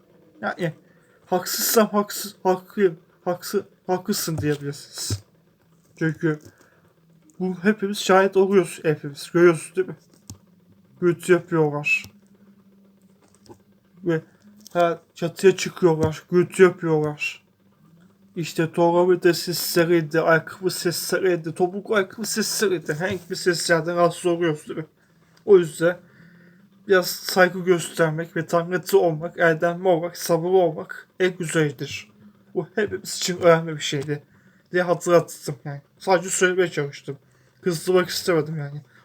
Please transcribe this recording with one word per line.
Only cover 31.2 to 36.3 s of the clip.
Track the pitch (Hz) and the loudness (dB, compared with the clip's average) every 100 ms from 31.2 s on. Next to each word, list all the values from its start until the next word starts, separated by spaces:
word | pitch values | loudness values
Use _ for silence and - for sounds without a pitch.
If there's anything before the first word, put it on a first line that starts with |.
| 185 180 | -2 -2
güzelidir. | 160 165 151 127 139 - - _ - _ _ | -4 0 0 -2 -10 -12 -16 _ -20 _ _
Bu | - 160 - | -8 -6 -4
hepimiz | 208 - - - | -4 -6 -10 -8
için | - 180 | -6 0
önemli | 180 165 165 151 | 4 4 2 -8
bir | |
şeydi | - 147 139 147 - _ _ _ _ | -6 -6 -6 -8 -10 _ _ _ _
diye | 180 | -2
hatırlattım | 175 170 175 170 160 - - 143 147 | 0 -2 4 2 2 -6 -12 -12 -12
yani. | 143 - _ | -14 -16 _
Sadece | - 180 | 0 0
söylemeye | 185 | 0